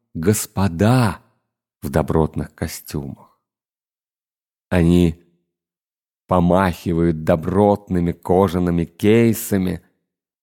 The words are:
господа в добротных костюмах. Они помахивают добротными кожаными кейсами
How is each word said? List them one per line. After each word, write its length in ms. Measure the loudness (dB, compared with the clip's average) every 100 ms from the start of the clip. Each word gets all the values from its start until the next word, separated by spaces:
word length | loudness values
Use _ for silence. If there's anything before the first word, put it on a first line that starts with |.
| _
господа 1080 | -4 -2 -2 -4 -4 -4 0 2 2 0 -4 _ _ _ _ _ _
в 60 | -4
добротных 640 | -2 0 0 0 -4 -10
костюмах. 840 | -10 -10 -10 -10 -10 -10 -16 _ _ _ _ _ _ _ _ _ _ _ _ _ _ -2
Они 520 | 0 4 4 2 -2 _ _ _ _ _ _ _ _ _ _ -2
помахивают 960 | 0 2 2 0 -4 -4 0 0 -2
добротными 880 | -2 -2 0 2 2 0 -2 -2 -2
кожаными 760 | -6 0 2 2 0 -2 -2
кейсами 1000 | -4 -2 2 4 2 0 -4 -4 -4 -8 _ _ _ _ _ _